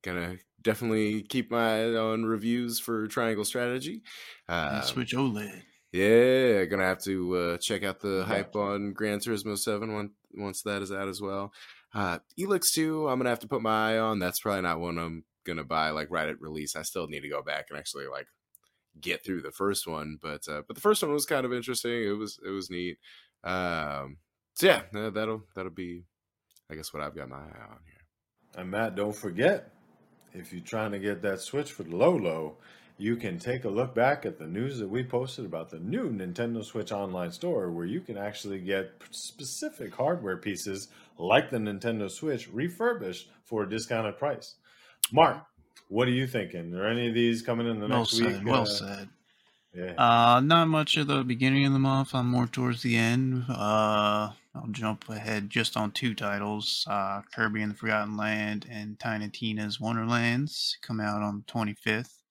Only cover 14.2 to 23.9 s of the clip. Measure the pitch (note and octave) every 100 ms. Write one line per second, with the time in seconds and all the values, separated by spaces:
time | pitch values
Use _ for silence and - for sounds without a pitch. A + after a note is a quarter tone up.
14.2 | F2+ - A2 G2 F2+ E2 E2+ E2+ E2 E2
15.2 | - _ - E2 C#2 D#2+ D#2 D#2 D2+ E2+
16.2 | D#2 D2+ D#2 D2+ D2 - D2+ F#2+ D#2+ D2+
17.2 | C#2+ C#2+ D2 D2 - D2 C#2+ C#2 C#2 C2+
18.2 | C#2 _ _ _ _ _ _ D#2 D2 F2
19.2 | - F2+ C#2+ - G2 G2 - D#2+ D2+ D#2
20.2 | D#2+ D2 - D2+ - - G#3 G#3+ D#3+ D3
21.2 | C#3 D3 B2+ B2 A#2+ B2 A#2+ A#2+ G#2 G#2
22.2 | G#2+ - F#2+ G2 F2+ F2+ F2+ E2 - -
23.2 | _ _ - F#2 F2+ E2 D2+